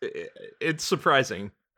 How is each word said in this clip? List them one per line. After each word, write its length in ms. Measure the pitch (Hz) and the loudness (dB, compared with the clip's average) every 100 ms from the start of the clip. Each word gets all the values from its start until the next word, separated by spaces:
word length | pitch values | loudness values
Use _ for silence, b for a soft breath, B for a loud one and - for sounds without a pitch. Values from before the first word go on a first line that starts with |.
i-, 240 | - - 85 - - - | -8 -8 -12 -14 -20 -4
it's 220 | 151 156 | -2 -2
surprising, 680 | - 180 - 139 - 95 101 _ _ | 0 0 4 4 4 -2 -8 _ _